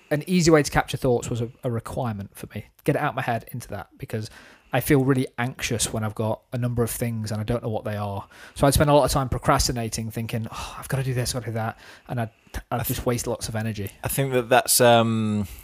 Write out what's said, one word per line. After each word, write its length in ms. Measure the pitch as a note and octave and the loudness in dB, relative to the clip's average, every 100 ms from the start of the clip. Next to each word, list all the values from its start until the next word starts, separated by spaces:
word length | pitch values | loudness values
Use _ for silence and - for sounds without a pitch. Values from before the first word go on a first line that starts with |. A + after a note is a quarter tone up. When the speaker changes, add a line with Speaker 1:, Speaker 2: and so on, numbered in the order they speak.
| - | -4
Speaker 1:
an 100 | D3 D3 | -4 2
easy 240 | F3+ E3 | 2 6
way 100 | D#3 | 6
to 80 | C#3+ | 4
capture 260 | D3+ - - | 0 0 -2
thoughts 300 | C3+ A#2+ - | 0 0 0
was 120 | A#2 | -6
a, 80 | A#2 - | -6 -6
a 60 | B2+ | -6
requirement 600 | A2+ - C3+ B2 G2+ G2 - | -4 -6 -6 -6 -6 -10 -14
for 100 | - | -12
me. 120 | G#2 - _ | -12 -14 _
Get 100 | - | -2
it 60 | C#3+ | 0
out 140 | C#3+ B2+ | -2 -4
my 60 | |
head 240 | B2 A2+ - | -4 -4 -6
into 160 | A#2+ - | -14 -12
that, 200 | G2 - - | -12 -14 -16
because 320 | - A2+ A2 - - - _ | -10 -8 -8 -14 -20 -20 _
I 80 | C3 | -2
feel 240 | - C#3+ | 4 4
really 220 | C3 C3 - - | 4 2 0 -4
anxious 540 | B2 - - A2+ - | -6 -4 -4 -2 -2
when 120 | A2 | -4
I've 100 | G#2+ | -4
got 280 | G#2+ A2 - _ | -2 -4 -4 _
a 60 | B2 | -4
number 240 | B2 A#2+ | -2 0
of 80 | A2+ | 0
things 400 | - A#2 A2+ G#2+ | -2 -4 -4 -4
and 80 | G#2+ | -4
I 40 | |
don't 180 | G#2+ D#3 | -2 -2
know 60 | B2 | -2
what 140 | G#2+ | -6
they 120 | A2 G#2 | -4 -6
are. 300 | G#2 G2 - - - - | -6 -8 -12 -20 -12 2
So 100 | C#3+ | 4
I'd 80 | |
spend 160 | C#3 D3 | 6 6
a 40 | |
lot 100 | D3 | 6
of 60 | B2+ | 6
time 180 | C#3+ B2+ | 2 -2
procrastinating, 800 | B2 - C#3+ - B2 A2 - A2 | -2 2 2 2 -2 -6 -6 -6
thinking, 360 | A#2 A2+ A#2+ A2 | -6 -4 -4 -6
"Oh, 260 | - - - | -10 -12 -12
I've 100 | - | -4
gotta 160 | C3 | -2
do 100 | C3 | -2
this, 200 | B2 A2+ | -2 -2
I've 80 | C3 | -4
gotta 100 | A#2 | -4
do 20 | |
that." 240 | A2 A2+ - - - - | -4 -4 -6 -14 -18 -8
And 120 | B2+ | -4
I'd, 100 | A2 _ _ - - | -4 _ _ -12 -6
I'd 100 | A#2+ | -4
Speaker 2:
I 20 | |
th- 60 | - | -4
Speaker 1:
just 180 | A#2+ B2+ | -4 -2
waste 200 | A#2+ B2 | -2 -2
lots 220 | A2+ - | -6 -4
of 60 | A2 | -4
energy. 360 | A2 G#2 G2 - | -4 -6 -8 -6
Speaker 2:
I 40 | B2+ | -4
think 240 | - C3+ | -2 2
that 160 | B2+ A2+ | 2 4
that's, 300 | B2+ - - | 4 4 6
um, 680 | B2 A#2 A2+ A2+ A2 G#2 G2+ - | 8 8 6 2 0 0 -4 -8